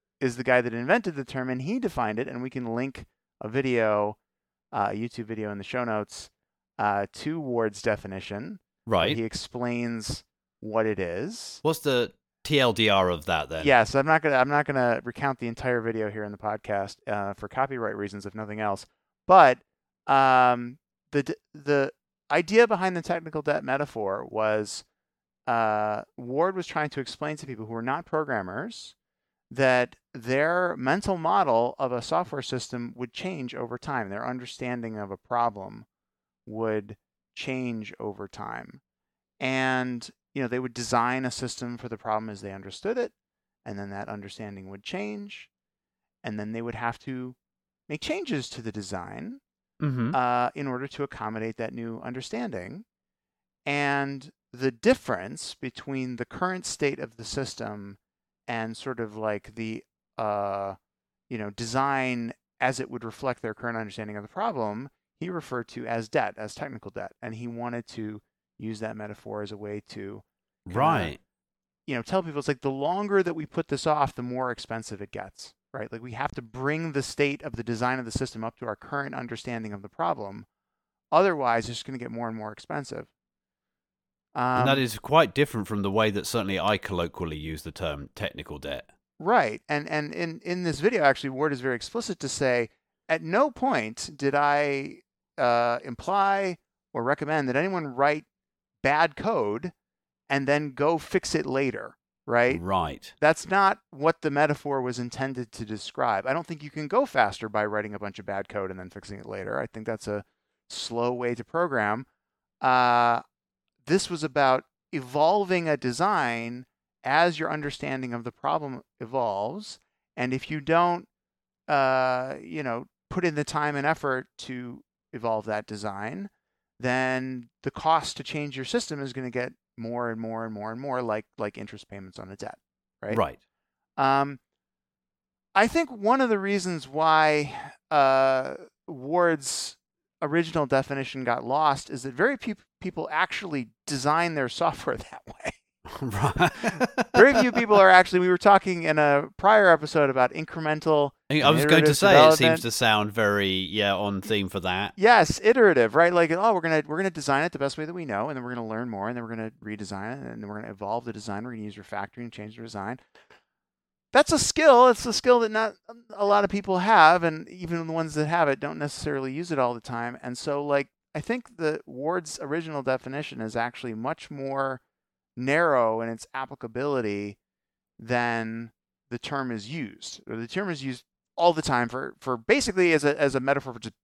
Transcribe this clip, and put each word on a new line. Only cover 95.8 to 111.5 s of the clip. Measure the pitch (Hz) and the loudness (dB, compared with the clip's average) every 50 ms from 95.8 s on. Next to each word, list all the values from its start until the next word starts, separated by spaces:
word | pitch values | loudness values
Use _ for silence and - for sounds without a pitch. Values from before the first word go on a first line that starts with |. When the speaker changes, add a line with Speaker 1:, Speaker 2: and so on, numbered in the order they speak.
| - | -4
Speaker 1:
imply | 135 120 - - 175 196 202 196 196 196 196 196 185 170 - _ _ _ _ _ _ - | -8 -12 -8 -4 0 2 2 4 4 2 2 0 -2 -4 -8 _ _ _ _ _ _ -6
or | 117 117 | -2 0
recommend | 131 147 - 147 147 156 151 139 127 | 0 0 0 -2 -2 0 0 0 0
that | 123 | 0
anyone | 143 175 196 185 170 156 | 0 0 0 -2 -4 -4
write | 139 120 127 139 147 151 156 - _ _ _ _ _ _ _ _ _ _ _ - | -4 0 2 2 2 2 0 -6 _ _ _ _ _ _ _ _ _ _ _ 0
bad | 135 147 156 170 160 - | 2 4 4 2 2 0
code | - - 220 220 143 107 104 104 117 165 180 - _ _ _ _ _ _ _ _ _ _ - | -4 -4 -2 0 0 0 -2 -2 -4 -6 -10 -12 _ _ _ _ _ _ _ _ _ _ -2
and | 139 139 135 | -2 0 2
then | 139 147 147 151 143 127 | 2 2 2 0 -4 -2
go | 131 139 160 170 156 | 0 2 2 2 0
fix | - - - 185 - - - | -2 -2 -2 -2 0 0 -2
it | 156 - | -2 0
later," | 139 131 135 139 127 107 101 107 - - _ _ _ _ _ _ | 0 0 0 0 0 -2 -4 -10 -14 -18 _ _ _ _ _ _
right? | - 120 120 123 127 143 170 | 2 4 4 4 4 2 0
Speaker 2:
Right. | 87 95 95 90 80 73 65 - - - - _ | 0 0 2 2 2 0 -4 -10 -14 -20 -4 _
Speaker 1:
That's | 147 156 165 - - 170 | 2 2 2 2 -2 0
not | 190 202 196 190 214 - _ _ | 2 4 4 4 2 0 _ _
what | 160 135 151 165 - - | -10 0 0 0 0 0
the | - 151 | -2 -2
metaphor | 139 143 156 147 147 - - 143 139 135 123 | 2 2 2 2 0 -2 -2 -2 -2 -2 -2
was | 127 117 123 | -2 -4 -4
intended | 123 120 - 131 135 135 131 127 117 - - | -6 -6 -6 -6 -6 -4 -4 -6 -8 -8 -10
to | - 113 | -12 -8
describe. | 104 110 101 - - - 135 127 117 104 95 101 | -8 -8 -8 -8 -8 -4 0 0 2 2 0 0
I | 131 143 | -2 -2
don't | 170 165 | -2 -4
think | - 165 143 | -6 -10 -12
you | 147 143 | -12 -12
can | - 156 151 | -8 -8 -6
go | 139 190 247 285 | 0 0 0 0
faster | - - 131 110 98 98 - 113 107 | 2 2 2 2 2 0 -4 -6 -2
by | 101 107 107 | 0 0 0
writing | 104 107 107 104 104 104 | 0 0 -2 -4 -4 -8
a | 98 | -8
bunch | 104 101 - - | -8 -10 -10 -10
of | 95 | -8
bad | 101 98 98 95 | -6 -6 -6 -6
code | - - 104 95 95 | -6 -6 -6 -4 -4
and | 92 95 | -6 -10
then | 90 90 | -12 -14
fixing | - 101 - - 101 | -14 -16 -14 -14 -14
it | 101 - | -14 -12
later. | 107 101 98 95 101 117 135 | -10 -10 -8 -6 -4 -4 -4
I | 123 | -4
think | - - 110 107 | -6 -8 -8 -6
that's | 117 110 - - | -6 -6 -6 -6
a | 107 104 104 - _ _ _ _ _ _ _ _ - | -6 -6 -6 -8 _ _ _ _ _ _ _ _ -14
slow | - - - - 117 117 120 123 | -12 -10 -8 -6 -2 -2 0 0
way | 127 123 123 120 120 | -2 -2 -2 -4 -4
to | 117 113 | -4 -8
program. | - | -4